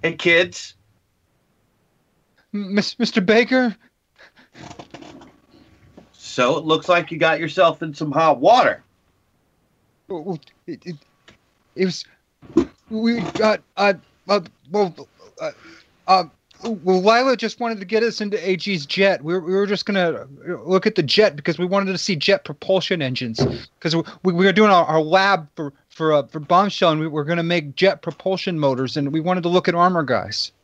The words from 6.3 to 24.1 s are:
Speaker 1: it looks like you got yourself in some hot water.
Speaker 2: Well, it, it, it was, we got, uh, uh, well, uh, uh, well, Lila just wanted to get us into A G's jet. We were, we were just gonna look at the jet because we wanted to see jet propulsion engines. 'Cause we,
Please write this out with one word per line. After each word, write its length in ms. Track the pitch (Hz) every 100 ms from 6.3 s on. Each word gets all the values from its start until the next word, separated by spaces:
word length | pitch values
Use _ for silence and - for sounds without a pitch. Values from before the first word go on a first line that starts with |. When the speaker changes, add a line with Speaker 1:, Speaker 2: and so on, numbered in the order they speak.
| - 123 -
Speaker 1:
it 80 |
looks 220 | 156 156 151
like 240 | 175 170
you 60 | 160
got 220 | 160 151
yourself 420 | 165 185 170 147
in 120 | 165
some 180 | 143 151
hot 280 | 160 160 127
water. 440 | 165 240 147 92 _ _ _ _ _ _ _ _ _ _ _ _ _
Speaker 2:
Well, 320 | 180 170 165 _ _ -
it, 180 | 151
it, 100 | 180 151 _ _ _ _ _ _ _
it 100 | -
was, 200 | 185 156 - _ _ _ - - - _ _
we 320 | 220 233 233 170
got, 300 | - 214 208 _
uh, 200 | - 202 175 _ _ -
uh, 120 | 202 160 _ 135
well, 240 | 196 190 160 139 _ - -
uh, 100 | 156 - - - _ _ -
uh, 160 | 185 170 _ _ _
well, 380 | 233 208 180 185
Lila 340 | 196 233 269
just 240 | 247 220 -
wanted 200 | 233 220
to 60 |
get 180 | 185 214
us 180 | 226 -
into 260 | 208 196 175
A 80 |
G's 300 | 185 202 185
jet. 380 | 139 180 196 156
We 100 | 151
were, 80 | 180
we 120 | 165
were 120 | 190
just 200 | 202 202
gonna 420 | - 196 170 117 131 139 - 156
look 240 | 123 185 220
at 80 |
the 80 | 214
jet 320 | 147 - 208
because 220 | 147 160 165
we 60 |
wanted 260 | 180 196 190
to 60 | 180
see 180 | -
jet 300 | 165 - 190
propulsion 560 | - 147 - 190 - 180
engines. 400 | 131 127 123 113 135 117 - _
'Cause 160 | 165
we, 80 | 165 156